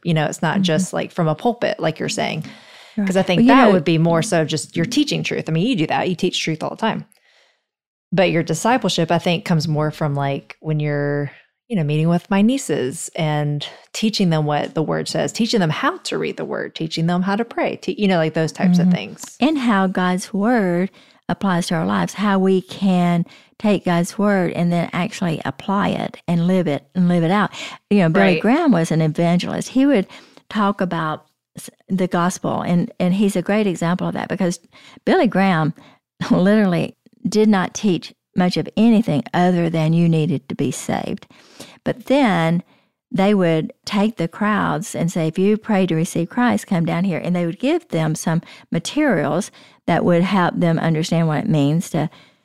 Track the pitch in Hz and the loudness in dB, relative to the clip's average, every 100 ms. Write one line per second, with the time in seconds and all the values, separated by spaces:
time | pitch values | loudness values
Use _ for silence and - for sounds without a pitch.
0 | 170 156 147 - 160 196 180 160 185 - | -2 0 0 -2 -2 0 2 0 0 -4
1 | - - 160 151 240 226 - - 160 156 | -6 -2 -2 0 -2 -2 -4 -2 -4 -4
2 | - - 160 160 - - - - - - | -4 -4 -4 -6 -10 -14 -20 -20 -12 -4
3 | 190 185 185 180 240 262 233 185 156 165 | 0 0 2 4 6 8 6 4 2 2
4 | 165 165 151 170 147 156 - 170 170 285 | 2 2 2 0 0 -4 -4 -4 -2 0
5 | 294 160 156 - - 160 220 214 147 131 | 0 -2 -4 -6 -2 -2 0 0 0 0
6 | 175 175 180 - - 156 160 - 220 - | -2 -2 -2 -2 -4 -4 -6 -4 -4 -4
7 | - _ _ _ _ _ _ _ _ _ | -8 _ _ _ _ _ _ _ _ _
8 | - 170 175 165 160 160 226 262 190 - | -4 0 2 2 0 -2 0 0 0 0
9 | 165 170 185 170 - 165 160 151 151 - | 0 0 0 -2 0 0 0 0 -2 -2
10 | 156 143 139 139 - - 160 156 147 147 | -4 -2 -2 -4 -8 -12 -4 -2 -2 -2
11 | 143 143 143 - _ _ - 214 147 151 | -2 -2 -6 -10 _ _ -6 -4 0 0
12 | 165 175 - 196 214 269 - 143 127 165 | 2 0 0 2 2 2 -2 -2 -4 -6
13 | - - 156 151 147 147 - - _ - | -10 -4 -2 0 -2 -4 -8 -16 _ -4
14 | 220 214 180 156 147 147 - - 156 160 | -2 0 0 2 0 -2 -2 -4 -2 -4
15 | 156 160 - - 226 226 165 - 277 370 | -4 -4 -4 -2 -2 0 0 0 -2 -4
16 | - 160 156 - 160 - - - 160 - | -6 -6 -6 -6 -8 -6 -8 -8 -6 -2
17 | 165 175 185 202 233 - 240 - - 196 | 0 0 0 -2 -4 -4 -4 -4 -6 -2
18 | 202 180 160 160 156 - 185 180 180 175 | 2 2 0 0 -2 0 2 2 2 0
19 | - - - - 269 302 240 196 190 190 | -4 -14 -14 -2 0 0 0 0 0 0
20 | 180 180 - 196 208 247 185 175 190 - | -2 -2 -4 -2 0 0 0 0 -2 -6
21 | _ _ - 175 196 175 175 165 185 202 | _ _ -8 -4 0 0 -2 -2 -2 -2
22 | 175 - 208 196 190 190 180 - 196 180 | -4 -2 0 2 2 2 -2 -4 0 2
23 | 175 175 170 - _ _ 214 196 180 170 | 2 0 -2 -8 _ _ 0 0 0 0
24 | 175 - 208 196 175 - 175 175 - 170 | -2 -2 0 2 0 -2 0 0 -2 -4
25 | 170 - 180 156 - - - 202 185 - | -6 -4 -4 -4 -6 -8 -4 -2 -2 -2
26 | - - - 170 175 185 165 143 - 185 | -6 -8 -4 0 2 0 0 -4 -4 0
27 | 175 175 160 202 185 - - - - 208 | 2 2 2 2 0 -4 -14 -12 0 2
28 | 165 180 190 165 202 285 330 175 165 160 | 4 4 4 4 2 2 4 2 2 2
29 | 160 156 170 175 - 87 - 262 277 233 | 0 2 2 2 0 -6 -2 0 2 2
30 | - - - - - 214 202 202 185 170 | 0 -8 -20 -20 -8 -2 0 0 -2 -2
31 | 160 147 _ _ _ - - - - 190 | -4 -6 _ _ _ -20 -20 -16 -6 -2
32 | 180 180 175 - - - - 175 - - | 0 0 0 -2 -4 -4 0 0 0 -2
33 | 180 190 202 190 170 208 208 165 165 185 | 0 2 0 0 0 0 0 -2 -2 -2
34 | 170 180 - 175 180 175 _ - - - | -2 -4 -4 -2 -2 -4 _ -20 -20 -6
35 | - 370 254 185 196 165 151 - - _ | 0 2 2 2 2 2 0 -4 -14 _
36 | _ - - 175 185 214 196 170 - - | _ -6 0 2 4 4 4 0 -2 -8
37 | _ _ - 208 214 196 - - 214 160 | _ _ -2 2 4 4 0 -2 -2 -2
38 | - - _ - 180 160 - - 226 220 | -4 -20 _ 0 0 0 -2 2 4 4
39 | - 143 - 170 180 175 170 165 156 165 | 2 -2 -2 0 2 2 0 0 2 4
40 | 170 160 156 135 - - 135 - - - | 4 4 2 -2 -4 -4 -4 -4 -4 -4
41 | - - - - - - - - - 254 | -4 -8 -12 -20 -20 -20 -20 -10 -6 -6
42 | - 269 247 175 165 175 - _ _ _ | 0 2 2 2 2 0 -4 _ _ _
43 | - - 196 208 170 160 - - - 208 | -6 0 2 4 2 2 -2 -10 -6 -2
44 | 214 233 165 - 208 202 165 151 190 - | 0 -2 -6 -2 -2 0 0 -4 -6 -4
45 | 170 175 160 160 196 214 - 196 185 160 | -4 -2 -2 0 0 0 0 0 2 0
46 | 170 - 170 - 247 208 - 175 165 170 | -2 -2 -4 0 0 0 -2 -2 0 -2
47 | 190 160 - 180 170 170 262 339 - 165 | -2 -2 -2 -2 -2 -2 -2 -2 -2 -2
48 | 156 156 - 165 - - - 170 - 285 | -2 -2 -2 -2 -4 -14 -6 -6 -4 0
49 | 302 170 143 151 - - - _ - 170 | 2 2 0 -2 -4 -12 -20 _ -2 0
50 | - 170 180 196 175 - 170 160 165 156 | 4 2 2 2 2 2 0 2 0 0
51 | 165 165 160 151 - 156 143 160 - 165 | 0 0 0 0 0 2 2 0 -2 -4
52 | 156 - - _ | -4 -8 -20 _